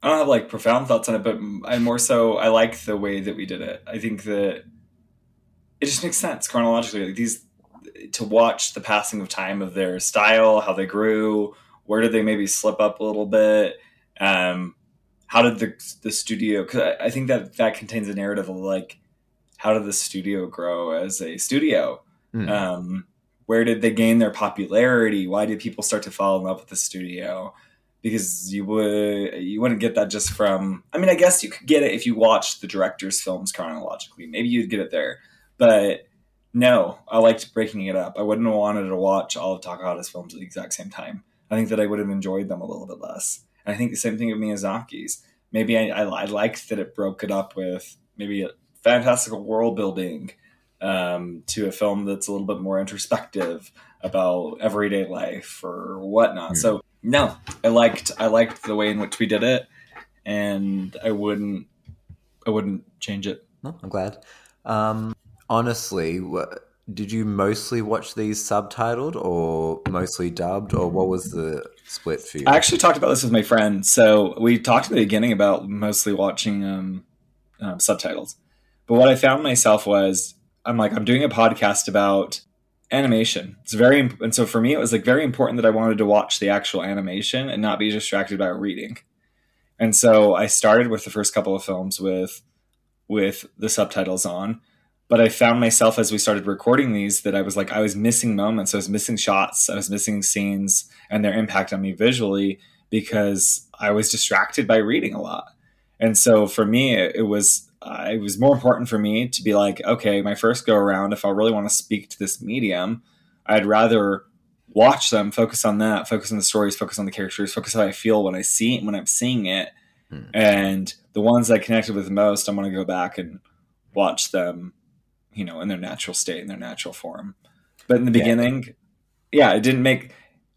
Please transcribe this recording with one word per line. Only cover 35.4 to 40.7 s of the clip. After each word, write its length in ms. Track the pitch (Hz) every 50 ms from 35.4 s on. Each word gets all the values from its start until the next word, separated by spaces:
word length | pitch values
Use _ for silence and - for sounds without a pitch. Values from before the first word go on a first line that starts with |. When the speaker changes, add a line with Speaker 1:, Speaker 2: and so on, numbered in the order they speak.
| _ _ _ _
Speaker 1:
But 500 | 123 117 110 104 101 101 - - - _ _ _ _ _ _ _ _ _ _
no, 460 | 120 123 127 123 117 95 - - - _ -
I 120 | - 113
liked 340 | 113 113 113 113 - - _
breaking 320 | 113 110 107 - 104 95
it 100 | 95 92
up. 200 | 95 90 87 - -
I 60 | 104
wouldn't 240 | 107 107 107 117 117
have 80 | 107
wanted 320 | 104 104 104 104 107 98 95
to 60 | 95
watch 420 | 90 95 98 98 98 92 - - -
all 160 | - 95 95
of 80 | 90
Takahata's 480 | - 90 87 90 92 92 87 85 90 -
films 240 | - 90 87 85 -
at 60 | 92
the 60 | 95
exact 280 | 90 - 92 90 -